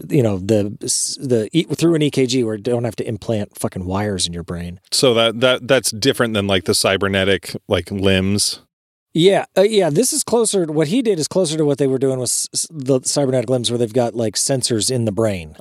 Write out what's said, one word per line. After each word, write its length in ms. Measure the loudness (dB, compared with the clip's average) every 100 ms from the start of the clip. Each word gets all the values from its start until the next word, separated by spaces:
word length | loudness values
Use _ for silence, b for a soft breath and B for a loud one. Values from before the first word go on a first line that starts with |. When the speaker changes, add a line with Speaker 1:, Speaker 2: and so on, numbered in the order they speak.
| 0
Speaker 1:
you 120 | 2
know, 160 | 2 0
the, 400 | 2 2 2 -6
s-, 340 | -6 -4 -4 -6
the, 280 | 0 0 2
e-, 100 | -2
through 320 | -2 0 2 2
an 60 |
E 80 | 0
K 140 | 0 0
G 180 | 0
where 120 | -2 -4
you 60 |
don't 220 | -2 -2
have 140 | -2 -6
to 100 | -8
implant 500 | -6 -4 -4 -4 -6
fucking 280 | -6 -6 -6
wires 420 | -4 -2 -2 -4
in 60 |
your 100 | -4
brain. 380 | -10 -10 -10 -14 _
Speaker 2:
So 220 | 0 2
that, 260 | 4 2 2
that, 280 | 2 2 2
that's 220 | 2 2
different 420 | -2 -2 0 0
than, 140 | 0 2
like, 180 | 0 2
the 100 | 0
cybernetic, 800 | 2 2 2 2 2 0 -2 -12 -2
like, 200 | -2 -2
limbs? 680 | 0 2 2 2 0 -2 -6 _ _ _ _ _
Speaker 1:
Yeah, 320 | 2 4 4 0 2
uh, 40 |
yeah, 260 | 4 4 2
this 220 | 2 0
is 100 | -2
closer, 420 | 0 0 2 0 0
what 220 | 0 0
he 140 | 0
did 160 | 0 -2
is 80 | 0
closer 280 | 0 0 0
to 80 | 0
what 120 | 2
they 100 | 0
were 100 | 2
doing 200 | 0 -2
with 100 | -4
s-, 200 | -4 -4
s-, 140 | -6 -8
the 280 | -8 0 0
cybernetic 460 | 0 -2 0 0 0
limbs 200 | -2 0
where 60 | 0
they've 140 | 0
got, 220 | 0 0 -2
like, 200 | -4 -2
sensors 540 | -2 -2 0 0 0
in 120 | 0 -2
the 60 |
brain. 420 | 0 0 -2 -8 0